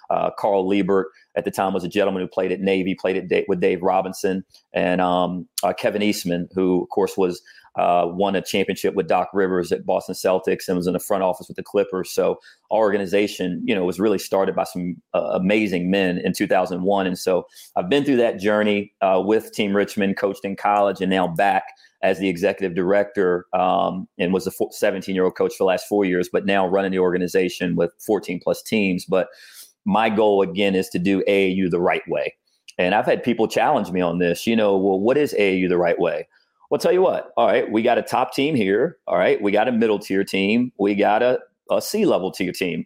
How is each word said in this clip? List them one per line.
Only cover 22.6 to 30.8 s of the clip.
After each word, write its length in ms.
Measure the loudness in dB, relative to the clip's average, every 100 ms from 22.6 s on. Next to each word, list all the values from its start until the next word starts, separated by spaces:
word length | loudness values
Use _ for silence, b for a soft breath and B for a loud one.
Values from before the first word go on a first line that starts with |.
| -2 -2
director, 720 | 2 2 2 0 0 0 -2
um, 540 | 0 2 2 0 -4 -8 -4
and 140 | 0
was 140 | 0 -2
a 60 |
fo-, 180 | -4 -6
seventeen-year-old 640 | -2 -2 -2 -4 0 0 0
coach 160 | -2
for 120 | 0
the 40 | 0
last 200 | 0 0
four 160 | 0
years, 240 | 2 0 0
but 140 | -2 0
now 200 | 0 2
running 260 | 0 0
the 60 | 0
organization 800 | 2 0 0 0 -2 -2 -2 0
with 160 | -2 -4
fourteen 420 | -2 -2 -2 -6
plus 200 | -4 -4
teams. 420 | -2 0 0 -2
But 240 | -2 -2 -2 B B B B _
my 240 | -2 2 2
goal, 340 | 2 4 4
again, 320 | 2 0 0
is 140 | 0